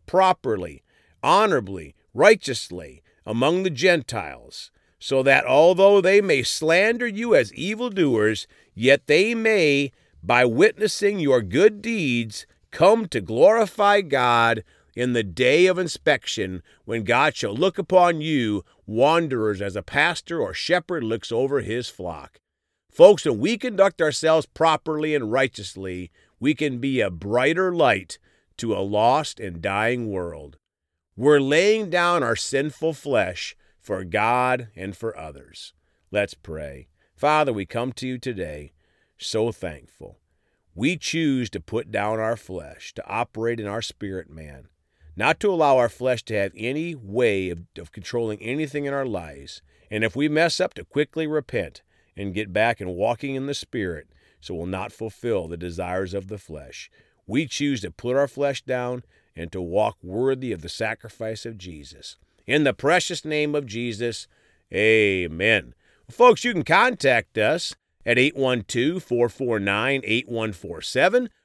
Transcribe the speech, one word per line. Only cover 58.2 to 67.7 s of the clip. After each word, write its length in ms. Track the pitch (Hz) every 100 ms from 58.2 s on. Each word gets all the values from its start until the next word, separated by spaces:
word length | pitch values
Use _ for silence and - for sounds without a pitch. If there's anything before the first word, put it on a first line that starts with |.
| 143
flesh 360 | - 143 127
down 400 | - 127 123 123 - _ _ -
and 160 | 85
to 100 | 95
walk 360 | 87 95 107 -
worthy 500 | 87 104 131 131 127
of 100 | 92
the 80 | 104
sacrifice 760 | - 110 113 110 - 113 110 117
of 120 | 107
Jesus. 600 | 90 78 69 - - - _ _ -
In 200 | 143 143
the 80 |
precious 500 | 110 139 175 - 170
name 320 | 156 151 151 147
of 100 | 131
Jesus, 640 | 113 120 104 120 110 - _ _ _ -
amen. 1000 | 95 110 110 104 95 87 80 104 107 - - _ _ _
Folks, 320 | - 247 214
you 80 | 240
can 120 | 190
contact 720 | - 180 247 226 135 117 - 113
us 360 | 107 170 -